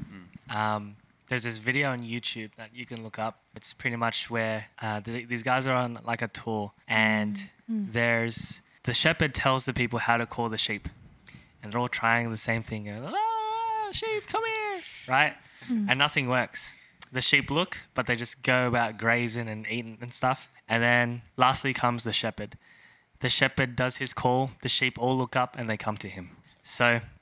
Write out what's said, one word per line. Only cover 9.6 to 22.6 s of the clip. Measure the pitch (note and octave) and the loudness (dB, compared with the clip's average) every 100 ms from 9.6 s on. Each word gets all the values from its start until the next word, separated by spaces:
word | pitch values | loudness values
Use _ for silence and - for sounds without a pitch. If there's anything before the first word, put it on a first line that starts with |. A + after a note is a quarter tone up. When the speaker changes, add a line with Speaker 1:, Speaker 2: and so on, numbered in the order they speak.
Speaker 2:
the | - | 0
people | B2+ A#2+ A#2+ | 0 0 0
how | - A#2 | 2 2
to | A#2 | 0
call | - A#2 | -4 -2
the | A2 | -2
sheep, | - G2+ - - - - - - - _ | -2 -4 -8 -16 -20 -20 -20 -20 -20 _
and | G#2+ | -6
they're | A2 | -2
all | B2 | -2
trying | - A2+ A#2 A#2 | 2 4 4 2
the | A2 | -2
same | - A#2 | 0 -2
thing. | A#2 G#2+ | -2 -8
They're | G#2 G#2 | -8 -10
like, | C#3+ F#4 | -6 -4
"Ah, | A4 A4+ A4 A4 A4+ A4 G#4+ | -2 -2 -4 -4 -4 -4 -4
sheep, | - A4 G#4+ - | -4 -4 -4 -4
come | A4 | -4
here," | A4+ A4 G#4+ F#4+ - - - | -2 -2 -4 -6 -10 -12 0
right? | C3 D3+ - - - - | 2 2 0 -18 -20 -4
Speaker 3:
Mm. | E3 G#2 | -2 2
Speaker 2:
And | C3 | 2
nothing | D3 D3+ B2+ | 4 2 2
works. | B2+ A2+ - - - - _ - | 2 0 -4 -8 -10 -20 _ -6
The | B2+ | 0
sheep | - C#3 C#3 | 4 2 2
look, | C#3+ F#3 - - | 0 0 -6 -6
but | - B2+ | -4 0
they | A#2+ | -2
just | A#2+ - | -2 -2
go | - B2+ B2 | 2 4 4
about | A#2+ A2+ G#2+ | 2 0 0
grazing | A2+ A#2+ A#2+ A#2 A2+ | 2 2 2 -2 -4
and | A2 A2 | -8 -6
eating | A2+ A2+ A2 | -6 -6 -12
and | B2 | -8
stuff. | - C3 C3 - - - | 0 0 0 -6 -20 -2
And | A#2 | 2
then | A#2+ A#2+ A#2+ A#2+ - - | 4 4 2 -2 -10 4
lastly | B2+ C3 C3+ | 4 4 0
comes | B2+ B2 A#2+ | 2 0 0
the | A2+ | 0
shepherd. | G#2 A2 - G#2 - | 0 -2 -6 -12 -14